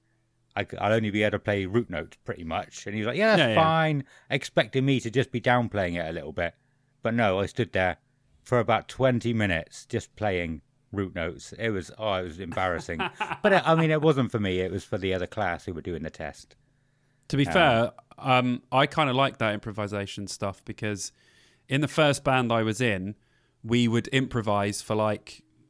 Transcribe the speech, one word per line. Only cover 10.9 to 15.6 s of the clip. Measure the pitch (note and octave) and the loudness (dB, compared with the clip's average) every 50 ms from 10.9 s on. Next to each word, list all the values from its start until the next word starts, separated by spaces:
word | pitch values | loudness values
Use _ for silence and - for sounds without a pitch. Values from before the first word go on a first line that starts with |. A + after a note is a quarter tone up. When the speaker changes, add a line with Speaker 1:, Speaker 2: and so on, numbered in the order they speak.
Speaker 1:
root | - G2+ G2 F2+ - | -6 -6 -4 -4 -4
notes. | F2 E2 F2 E2 - - - - - | -6 -6 -6 -6 -8 -14 -18 -10 -6
It | A2+ A2+ | -4 -4
was, | G#2 F#2+ E2 - - - | -2 -4 -6 -8 -10 -6
oh, | A2 G#2+ F#2+ | -4 -2 -2
it | F#2 F2+ | -2 -2
was | F2 D#2+ F2 | -6 -8 -10
embarrassing. | G2 E2 - G#2 F#2 F#2 E2+ D#2+ - - E2+ D#2+ - - - - | -10 -8 -4 -2 0 0 -2 -2 -4 -6 -6 -6 -6 -8 -8 -8
Speaker 2:
<laughs> | G#3+ - - - - | -8 -8 -4 -2 2
Speaker 1:
But, | G#3 F#3+ | 4 4
uh, | F3 - | 4 4
I | D#3 E3 | 4 4
mean, | E3 E3 D#3 | 4 4 2
it | D#3 D3+ | 2 2
wasn't | D3 D#3+ D3 C3+ B2 G#2 | 4 4 4 4 2 0
for | - A2+ | 0 -2
me. | G#2 F#2+ F#2 F#2 | 0 0 0 0
It | F#2 F2+ | 0 -2
was | F#2 G2 - | -4 -6 -6
for | - G#2+ F#2+ | -6 -6 -4
the | F#2 F#2+ F#2 | -2 -2 -2
other | F#2 F2+ - | -2 -2 -4
class | - A2 G2+ F2+ E2+ D#2+ | -4 -4 -2 -2 -2 -4